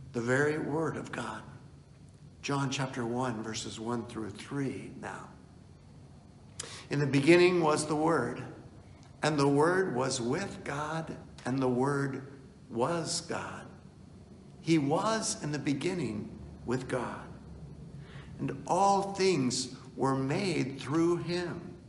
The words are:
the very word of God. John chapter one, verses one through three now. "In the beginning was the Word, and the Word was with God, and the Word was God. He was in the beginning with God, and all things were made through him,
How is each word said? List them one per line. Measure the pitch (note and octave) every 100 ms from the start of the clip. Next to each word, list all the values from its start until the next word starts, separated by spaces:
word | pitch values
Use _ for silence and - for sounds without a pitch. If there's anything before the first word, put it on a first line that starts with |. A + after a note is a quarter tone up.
| -
the | A#2+
very | A#2 D3 D3+ D#3
word | - D3 D#3 -
of | -
God. | - A2+ G#2+ - - - - - - - - - -
John | - C#3+ C3+
chapter | - D3 - A#2
one, | B2 B2+ A2
verses | A2+ A2 A#2 G#2+
one | A2+ A#2+ G#2+
through | A2 G#2+
three | F#2+ - C#3 C3+ G2 - -
now. | G2+ F#2+ - - - - - - - - - - - - - - - - -
"In | C#3+
the | C#3+
beginning | C#3 C#3 F3 F3+ F3+
was | D#3 D3+ D3
the | D3+
Word, | D#3+ D#3+ A#2 - - - - - - - - -
and | D3+ D#3
the | C#3+
Word | C#3+ D#3+ F3+ F#3+ -
was | C3+ A#2+
with | A#2 D#3 G3 F#3
God, | - C#3+ D3+ D#3+ D#3 B2+ - -
and | - C3+
the | C3
Word | B2 C3+ C#3+ C#3 B2+ - - - - -
was | A2+ C3+ E3+ D#3 -
God. | - G#2+ G2 - - - - - - - - - - -
He | D#3 D#3+
was | C#3 E3 G#3+ A3 - -
in | D3+
the | D3
beginning | D3 C3+ E3+ F#3 B2 G#2+ - - - - -
with | C3 -
God, | B2+ G#2+ G#2 - - - - - - - - - - - -
and | C#3 C#3 -
all | F3 G3 G3 G3 F#3+
things | F#3+ E3 B2+ A#2 - - - -
were | C#3 C3+
made | C3+ E3 G3+ D3 C3 -
through | A#2 D#3+ E3+ F3
him, | E3+ F3 F3 - - -